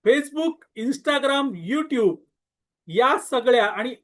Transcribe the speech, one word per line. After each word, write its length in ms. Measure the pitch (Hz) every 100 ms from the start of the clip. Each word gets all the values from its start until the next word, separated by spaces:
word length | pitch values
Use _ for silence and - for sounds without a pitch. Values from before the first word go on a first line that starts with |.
Facebook, 600 | 208 277 285 294 330 320 _ 220
Instagram, 720 | 233 277 302 285 277 277 277 180
YouTube 520 | 170 285 311 254 202 165 _ _ _ _ _ _ -
या 280 | 170 254 339
सगळ्या 460 | - 254 233 240 208
आणि 280 | 196 240 247